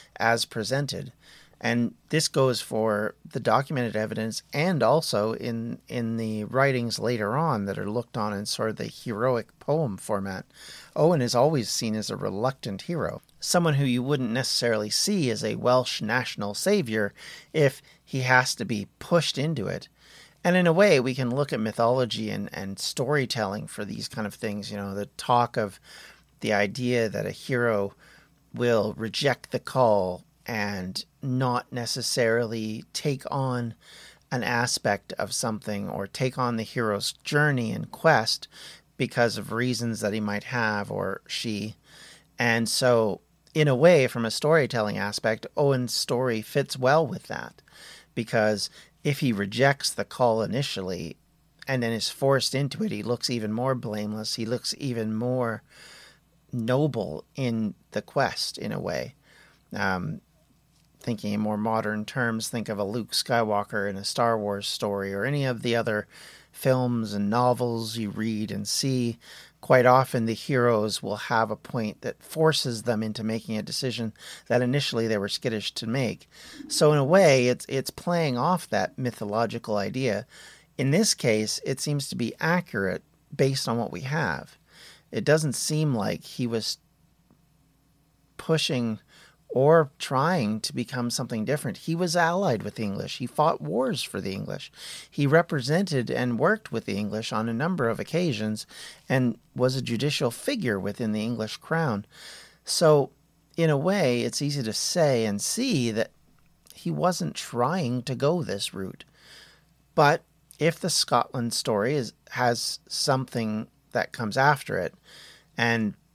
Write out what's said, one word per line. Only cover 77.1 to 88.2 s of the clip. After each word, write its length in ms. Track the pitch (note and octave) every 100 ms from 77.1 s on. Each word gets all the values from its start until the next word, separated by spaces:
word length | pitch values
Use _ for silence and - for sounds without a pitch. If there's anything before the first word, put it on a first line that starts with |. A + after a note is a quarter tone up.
| F#3+ F3 C3+ B2
it's, 180 | B2 -
it's 220 | C3+ -
playing 460 | - - F3 D#3 B2
off 320 | D3 F3+ -
that 300 | G#2 F2+ -
mythological 800 | B2+ - G#2 G#2+ A#2 A#2 - G#2
idea. 500 | G2+ B2+ C3 G2+ - - - - _ -
In 140 | C3+
this 240 | E3 A3
case, 460 | - C3 G#2+ G#2+ -
it 160 | - C3+
seems 280 | D3+ C#3+ C#3
to 80 | A#2+
be 180 | A#2 -
accurate 640 | D#3+ F3 F3 G#2 F#2+ F2+ - _ _
based 340 | - C3+ C3+ -
on 100 | A#2
what 140 | A2
we 80 | F2+
have. 580 | C3 D#3 A2+ D2 - - _ - - - _
It 120 | A#2+
doesn't 300 | C#3 D#3 D3+
seem 400 | - - D#3 D#3
like 300 | A#2 G2+ E2+
he 220 | - - A#2+
was 320 | A2+ - - _ _ _ _ _ _ _ _ _ _ _ _ _ _